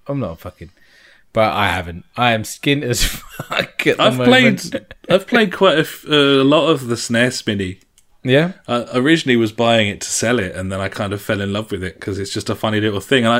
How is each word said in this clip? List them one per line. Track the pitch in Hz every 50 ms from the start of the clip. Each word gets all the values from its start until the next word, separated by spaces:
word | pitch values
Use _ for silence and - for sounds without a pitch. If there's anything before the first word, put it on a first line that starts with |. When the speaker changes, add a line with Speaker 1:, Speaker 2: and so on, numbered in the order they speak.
| _ -
Speaker 1:
I'm | 143 139
not | 123 87 82 -
fucking, | - 92 - - 85 - - _ _ _ _ _ _ _ _ _ _ _ -
but | 113 110 107 -
I | 104 104 95
haven't. | 87 92 87 87 85 90 - _ _
I | - 123 123
am | 117 110 107
skint | - - - - 147 143 143 147
as | 123 123 - -
<laughs> |
fuck | - - - - - - - - - - - - - - - -
at | - - -
the | 156
Speaker 2:
I've | 214 240 254
Speaker 1:
moment. | 247 247 254 262 254 226 196 180 - 170
Speaker 2:
played, | - - - - - - - -
I've | 175 196 196 -
played | - 240 220 185
quite | 175 - 196 185 143 156
a, |
f-, | 156 - - - - -
a | 151 147 143 139 139 135 135
lot | 139 147 160 143 156
of | 160 135 131 117
the | 120
snes | 113 - - 117 113 123 123 120 - -
Mini. | - 107 98 98 92 92 - _ _ _ _ _ _ _ _
Speaker 1:
Yeah? | - 127 127 139 160 180 190 - _ -
Speaker 2:
I | 120 123 113 - -
originally | 127 123 147 165 165 - 135 123 117
was | 117 107 107
buying | - 117 117 117 113 107 104
it | 98 -
to | - -
sell | - - - 113 123 120
it, | 95 87 -
and | 90 95 95
then | 95 95
I | 95 95
kind | - - 110 98 101
of | 101
fell | - - 110 101
in | 101 98 101
love | 104 110 -
with | 104 90 92
it | 92 - -
'cause | - - 98 95
it's | 98 - -
just | 107 101 -
a | 107
funny | - - 110 107 107
little | 104 107 101 98
thing. | - - 143 127 117
And | 113 117
I, | 120